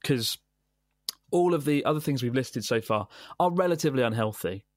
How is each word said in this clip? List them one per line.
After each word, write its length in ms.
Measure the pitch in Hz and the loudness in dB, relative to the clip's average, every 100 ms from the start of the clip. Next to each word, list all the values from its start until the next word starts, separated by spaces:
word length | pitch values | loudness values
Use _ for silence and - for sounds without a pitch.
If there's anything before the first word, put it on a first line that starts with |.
'cause 360 | - 131 110 - _ _ _ _ _ _ - - _ | -2 0 -2 -6 _ _ _ _ _ _ -14 -14 _
all 240 | 175 180 | 2 4
of 100 | 170 | 2
the 200 | 147 143 | 2 2
other 160 | - 151 | 2 0
things 220 | 151 135 | 0 -2
we've 120 | 120 | 0
listed 300 | 131 127 120 | -2 -2 -4
so 160 | - 117 | -2 -2
far 260 | - 107 107 - - - | 0 -2 -4 -12 -10 0
are 140 | 180 | 0
relatively 500 | 175 180 165 156 131 | 2 0 2 0 2
unhealthy, 640 | 120 117 107 - 85 98 - | 0 0 -2 -2 -6 -6 -12